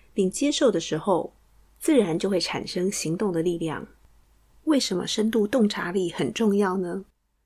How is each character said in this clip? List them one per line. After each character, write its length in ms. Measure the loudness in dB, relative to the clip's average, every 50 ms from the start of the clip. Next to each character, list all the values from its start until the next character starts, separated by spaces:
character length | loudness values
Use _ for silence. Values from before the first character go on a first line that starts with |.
| _ _ -2
并 160 | 0 0 0
接 220 | 0 0 0 0
受 180 | 2 4 2 2
的 100 | 2 2
时 180 | -2 -2 -6 -4
候， 340 | 0 0 0 0 0 -4 _ _ _ _ _ _ _ _ _ -6
自 180 | 0 4 4 4
然 220 | 4 4 2 -2
就 100 | 0 0
会 100 | 0 0
产 280 | -2 -2 -4 -6 -6 -6
生 240 | -4 -2 -2 -2
行 260 | -2 -2 -4 -4 -2 -2
动 140 | -2 -2
的 100 | 0 0
力 160 | 0 0 -2 -2
量。 300 | -4 -6 -6 -6 -10 -14 -18 _ _ _ _ _ _ _ _ _ _ _ _ _ -2
为 140 | 2 2 2
什 160 | 2 0 -2
么 120 | -4 -4 -4
深 240 | -2 0 0 0
度 160 | 2 2 0 2
洞 200 | 2 2 2 2
察 240 | 2 -2 -6 -4
力 200 | -2 -2 -2 -2
很 200 | -2 -2 -2 -2
重 240 | 0 0 2 2 4
要 220 | 4 2 2 0 -2
呢？ 280 | -2 -4 -4 -6 -8 _ _ _ _ _ _ _ _